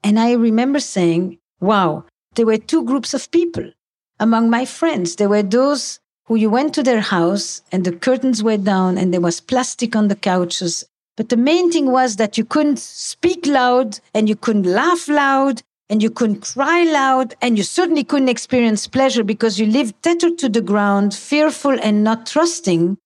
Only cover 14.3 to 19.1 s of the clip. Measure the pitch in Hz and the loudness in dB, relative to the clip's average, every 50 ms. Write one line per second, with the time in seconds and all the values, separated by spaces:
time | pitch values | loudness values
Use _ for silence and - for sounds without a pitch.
14.3 | 214 - - 240 220 208 185 180 180 214 277 349 359 339 - 285 294 294 277 277 | -2 -2 -2 -2 0 0 0 2 0 2 2 0 0 0 -2 -2 0 2 2 2
15.3 | 269 269 269 277 262 - _ _ _ _ _ _ 214 220 208 220 220 - 240 220 | 2 2 2 0 -2 -4 _ _ _ _ _ _ -2 0 0 -2 -2 -2 -2 -2
16.3 | 202 202 - - - 240 277 294 339 349 349 330 311 285 269 269 262 262 262 226 | -2 -4 -8 -12 -6 -4 -2 0 2 2 2 2 2 2 2 2 2 0 0 -4
17.3 | - _ - 247 233 208 196 - - 330 370 349 320 294 254 - 285 277 269 254 | -4 _ -2 0 0 0 -2 -2 -2 -2 0 0 0 -2 -2 -2 0 0 0 0
18.3 | 240 - - - - 247 240 226 214 202 - - - 254 269 269 | -2 -4 -4 -2 0 2 2 2 0 -2 -4 -4 -2 0 0 2